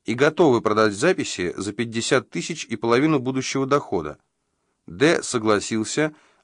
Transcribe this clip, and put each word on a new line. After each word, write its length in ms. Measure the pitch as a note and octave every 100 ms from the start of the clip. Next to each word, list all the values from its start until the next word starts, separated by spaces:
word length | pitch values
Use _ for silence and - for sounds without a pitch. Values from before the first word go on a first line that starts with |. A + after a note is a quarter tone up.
и 120 | - A#2
готовы 460 | C#3+ D3+ E3 A#2
продать 320 | G#2 G#2+ A2
записи 600 | G2 D#3+ F#3 - - F2 -
за 180 | G2
пятьдесят 580 | G#2+ A#2+ A2+ - C3 -
тысяч 340 | - - D#3+ -
и 100 | A2+
половину 440 | A#2 A#2+ D#3 D3
будущего 480 | B2 C3+ B2+ C3+ C3+
дохода. 500 | C#3+ - F#2 D2+ - _ _ _ _ _ _ -
Д 340 | F2 C3+ B2+
согласился, 920 | - A#2+ G#2+ G#2 - A2+ G#2+ - D3+ D3+ _ _